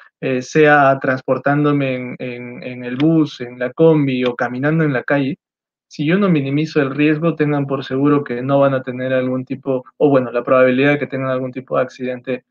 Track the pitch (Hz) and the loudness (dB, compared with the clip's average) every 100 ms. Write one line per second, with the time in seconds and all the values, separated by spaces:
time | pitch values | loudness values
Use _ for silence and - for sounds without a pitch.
0 | _ _ 135 127 127 156 151 147 139 135 | _ _ -4 -4 -2 4 6 6 4 2
1 | - 131 - 127 139 143 147 147 135 127 | 0 -2 -2 -2 0 2 2 0 -2 -4
2 | 123 - 127 123 123 123 127 123 123 127 | -8 -10 -10 -10 -12 -14 -14 -12 -8 0
3 | 156 160 147 - 120 127 123 - 165 156 | 2 4 2 -2 -12 -6 -6 2 4 4
4 | 139 127 123 120 123 123 147 165 151 127 | 2 0 -2 -2 -4 -2 -2 0 0 -2
5 | - 143 135 175 _ _ _ _ _ - | -2 -2 -2 -6 _ _ _ _ _ -6
6 | 151 185 196 156 135 143 156 156 135 135 | 0 2 2 2 0 -2 -2 0 -2 0
7 | 151 151 165 151 147 147 139 135 - 131 | 0 2 0 0 0 0 -2 -4 -4 0
8 | 147 147 139 120 131 139 139 131 131 123 | 2 2 0 -4 0 2 2 0 -4 -6
9 | 131 131 127 131 127 135 139 131 - - | -2 -2 -2 -4 -6 -8 -4 -4 -4 0
10 | 151 139 120 120 - 131 131 127 143 147 | 4 4 2 -2 2 4 4 4 2 0
11 | 131 131 131 131 131 127 131 143 127 - | -2 -6 -4 -4 -6 -8 -4 -2 -2 -6
12 | 127 127 123 123 _ | -8 -8 -8 -8 _